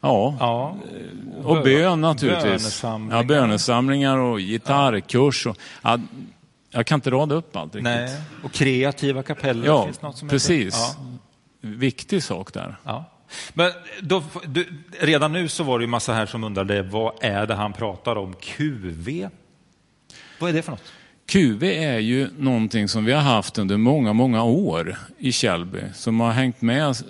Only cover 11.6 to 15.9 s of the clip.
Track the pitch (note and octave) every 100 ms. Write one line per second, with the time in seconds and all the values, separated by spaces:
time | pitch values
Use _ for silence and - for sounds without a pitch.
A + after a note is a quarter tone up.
11.6 | A2+ G#2+ C3 - - G3 D3 E2+ F#2+ G2
12.6 | - - - B2 E3 _ _ - - -
13.6 | F3 F3 - G#2+ F#3 F#3 D#3 F3 E3+ C3+
14.6 | F3 D3+ - - D3 D#3 D3+ E3 E3+ -
15.6 | D3+ B2 A#2